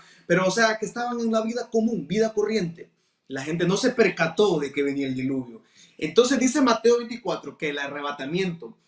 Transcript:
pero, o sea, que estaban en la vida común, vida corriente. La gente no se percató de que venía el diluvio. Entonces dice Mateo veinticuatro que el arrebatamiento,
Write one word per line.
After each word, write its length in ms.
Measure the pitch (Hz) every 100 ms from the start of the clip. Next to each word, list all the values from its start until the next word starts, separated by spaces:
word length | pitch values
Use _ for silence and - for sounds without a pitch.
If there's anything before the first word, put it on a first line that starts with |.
| - - -
pero, 180 | 175 190
o 60 |
sea, 260 | 233 220 214
que 80 | 202
estaban 340 | 240 240 240
en 120 | 226
la 100 | 220
vida 260 | 226 240 -
común, 360 | 226 226 202 139
vida 240 | 202 220
corriente. 600 | 214 208 220 170 - - _ _ _ -
La 140 | 135
gente 240 | 143 170 175
no 100 | 214
se 140 | 247
percató 720 | - 202 - 165 - 208 165
de 120 | 139
que 120 | 143
venía 240 | 143 139 135
el 80 | 127
diluvio. 480 | 131 131 120 113 _ _ - -
Entonces 420 | 156 165 247 262
dice 200 | 262 294
Mateo 380 | 262 - 226 240
veinticuatro 600 | 233 240 180 151 143 135
que 120 | 151
el 80 | 143
arrebatamiento, 1000 | 139 147 143 131 135 180 185 165 - -